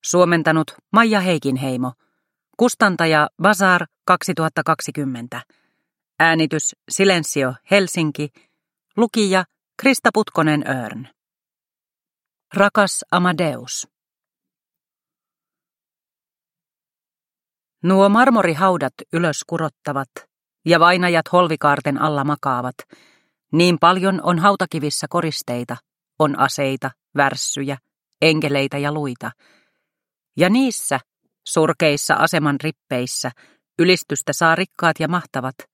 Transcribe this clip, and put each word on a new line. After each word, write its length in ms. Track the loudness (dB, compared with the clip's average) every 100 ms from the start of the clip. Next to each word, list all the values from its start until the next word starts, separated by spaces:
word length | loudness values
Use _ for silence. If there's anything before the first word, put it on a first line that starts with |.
| -2
Suomentanut 640 | 2 2 2 2 0 -2 -8 _
Maija 260 | 2 4 2
Heikinheimo. 720 | 0 -2 -2 -4 -4 -4 -6 -8 _ _ _ _ _ 0
Kustantaja 720 | 0 2 0 2 2 2 0 _
Bazar 440 | 0 2 2 2 -2 _ 0
kaksituhatta 560 | 0 0 -4 -4 -4 -2
kaksikymmentä. 760 | -2 -4 -6 -6 -6 -10 -12 -16 _ _ _ _ _ _ _
Äänitys 560 | 4 4 0 -2 -6 -8 -14
Silencio 640 | 0 2 2 -2 -2 -2 -4 _
Helsinki. 580 | 0 0 -2 -4 -4 -10 _ _ _ _ _ _ -2
Lukija 460 | 0 0 0 0 -2 _ _ -4
Krista 280 | 0 2 0
Putkonen 500 | 0 -2 0 0 0 -2
Örn. 400 | -6 -6 -12 -16 _ _ _ _ _ _ _ _ _ _ _ _ _ _
Rakas 520 | 0 2 4 0 -2 -2
Amadeus. 760 | 0 0 0 -4 -4 -10 -12 -14 _ _ _ _ _ _ _ _ _ _ _ _ _ _ _ _ _ _ _ _ _ _ _ _ _ _ _ _ _ _ _ _ _ _ _ _ _ _ _
Nuo 260 | 2 4 6
marmorihaudat 840 | 6 4 4 2 2 0 0 -4 -6 -6
ylös 300 | -2 -2 -4 -8
kurottavat 640 | -6 -6 _ -8 -8 -8 -14 _ _ _ _ 2
ja 140 | 4
vainajat 520 | 6 4 2 0 2
holvikaarten 680 | 2 2 0 0 0 -2 -2
alla 220 | -2 -2
makaavat. 520 | -2 -2 -2 -4 -6 -10 -20 -20 _ _ _ _ _
Niin 260 | 2 2 4
paljon 400 | 2 4 0 -2
on 160 | -2 2
hautakivissä 680 | 2 0 -4 -4 -4 -6 -4
koristeita, 680 | -4 -4 -8 -8 -8 -8 -12 _ _ _ _
on 200 | -2 2
aseita, 520 | -2 0 -4 -4 -8 -12 _ 0
värssyjä, 640 | 0 0 -6 -6 -6 -8 _ _ _ _
enkeleitä 560 | 2 2 0 -2 -2 -4
ja 140 | -4
luita. 400 | -4 -6 -8 -12 -14 _ _ _ _ _ _ _ _ _ -2
Ja 120 | 2
niissä, 500 | 2 0 -2 -6 -6 _ _ _ _ -6
surkeissa 680 | 0 0 2 0 0 -2
aseman 440 | 0 2 0 -2 -2
rippeissä, 680 | -6 -10 _ -6 -6 -8 -10 -12 _ _ _ -2
ylistystä 540 | 2 2 -2 -8 -6
saa 220 | 0 2 2
rikkaat 440 | -2 -2 -2 -2
ja 80 | -4
mahtavat. 480 | -4 -6 -8 -8 -12 -20